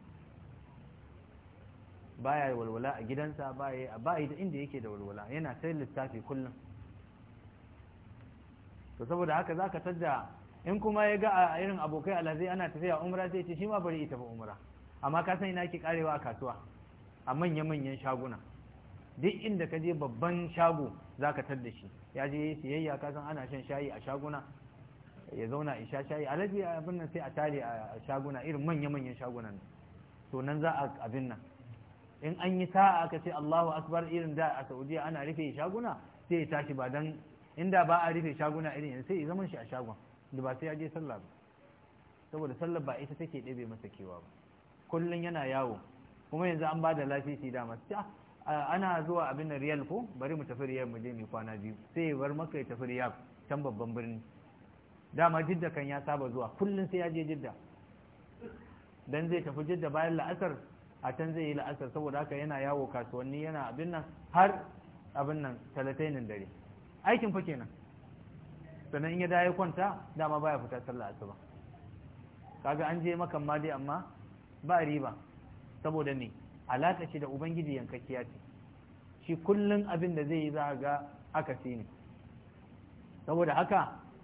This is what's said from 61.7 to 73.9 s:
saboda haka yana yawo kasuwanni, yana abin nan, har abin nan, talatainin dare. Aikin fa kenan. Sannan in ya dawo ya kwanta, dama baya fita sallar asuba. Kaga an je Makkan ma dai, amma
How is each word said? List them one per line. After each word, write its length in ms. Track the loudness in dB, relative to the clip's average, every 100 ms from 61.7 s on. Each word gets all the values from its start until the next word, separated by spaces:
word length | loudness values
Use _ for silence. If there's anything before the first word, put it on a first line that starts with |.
| -4 -4
saboda 260 | -4 -2 -2
haka 180 | -2 -2
yana 240 | -2 0
yawo 260 | 2 2 0
kasuwanni, 560 | -2 -4 -4 -4 -4
yana 240 | -4 -2 -4
abin 240 | -4 -2
nan, 140 | -2 -6 -10 4
har 340 | 10 10 8 -2 -12 -18 -18 -6
abin 260 | -2 0 0
nan, 160 | -2 -6 -6
talatainin 520 | -2 -2 0 0 0 -4
dare. 180 | -6 -8 -12 -18 -18 -20 0
Aikin 280 | 6 6 6
fa 100 | 2
kenan. 240 | 0 -2 -6 -12 -18 -20 -18 -18 -16 -16 -16 -14 -14 -14 -6
Sannan 220 | -2 0
in 80 | 2
ya 60 | 6
dawo 160 | 8
ya 80 | 8
kwanta, 460 | 6 2 2 2 0 -6 -2
dama 240 | 2 4
baya 180 | 4 2
fita 220 | 0 -6 -4
sallar 260 | -6 -6
asuba. 200 | -8 -10 -12 -16 -18 -16 -16 -16 -16 -16 -16 -18 -18 -18 -4
Kaga 240 | 0 2 2
an 140 | 2
je 120 | 2
Makkan 300 | 2 0 0
ma 140 | 2 2
dai, 120 | 2
amma 340 | -2 -2